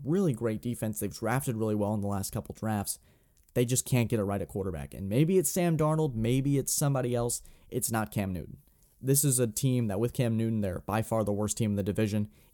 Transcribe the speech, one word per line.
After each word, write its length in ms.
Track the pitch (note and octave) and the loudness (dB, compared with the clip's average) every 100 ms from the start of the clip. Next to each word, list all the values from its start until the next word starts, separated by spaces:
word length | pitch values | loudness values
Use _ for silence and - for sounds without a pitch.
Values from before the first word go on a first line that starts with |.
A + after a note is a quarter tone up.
really 280 | C#3 F3+ F#3 | -2 0 2
great 280 | A#2 A#2 A2 | 0 -2 -2
defense. 380 | B2 A#2+ A2 G#2 | -4 -4 -4 -4
They've 140 | G2+ | -6
drafted 440 | - A2 B2+ C#3 A2 | -4 -2 0 0 0
really 180 | A2 | 0
well 200 | G#2+ G2+ | 2 0
in 60 | G#2+ | 0
the 80 | G2+ | -2
last 240 | G2+ G2 | -2 -4
couple 220 | - - | -6 -8
drafts. 440 | - A2 G#2+ G2+ - _ _ _ _ _ | -6 -2 -2 -2 -8 _ _ _ _ _
They 100 | - | 0
just 200 | B2 B2+ | 2 0
can't 240 | - B2 A2+ | 2 2 2
get 100 | A#2 | 2
it 60 | |
right 180 | G2 G2 | 0 -2
at 60 | F2+ | -4
quarterback. 440 | G#2 F#2+ D#2+ C#2 | -4 -4 -4 -8
And 140 | A#1+ F#2+ | -8 -2
maybe 300 | A2+ D#3+ F#3+ | 2 4 4
it's 120 | - | 2
Sam 260 | - F3 D#3 | 0 0 2
Darnold. 380 | D#3 D#3 D#3 | 2 2 0
Maybe 440 | A2+ A2+ C3 C3+ C#3 | 0 0 2 2 0
it's 140 | - | 0
somebody 420 | - C#3+ C#3 B2 | 0 0 0 0
else. 280 | A#2+ A#2+ - - - - | 0 0 -4 -8 -20 -6
It's 240 | B2+ - | -4 0
not 180 | A2+ G#2+ | 0 -2
Cam 220 | - G2 | -2 -2
Newton. 260 | F2+ - - - _ _ - | -4 -8 -16 -20 _ _ -8
This 240 | B2+ C#3 | 2 4
is 140 | D3 B2+ | 4 2
a 80 | A#2+ | 2
team 400 | G#2+ C#3 B2+ A2+ | 0 0 2 2
that 140 | G2 | 2
with 120 | A#2 | 0
Cam 240 | - A#2+ A2+ | 0 0 2
Newton, 240 | A2+ A2+ | 2 0
they're 200 | G2+ F2 | 0 -2
by 220 | - G#2 | -2 -2
far 200 | A2 A2+ | 0 0
the 100 | G#2 | 0
worst 240 | G2+ G#2 - | 0 0 0
team 140 | A2+ | 0
in 60 | G2+ | 0
the 60 | |
division. 460 | G2 G2+ G#2+ G#2+ G#2 - - | 0 0 0 0 -2 -6 -20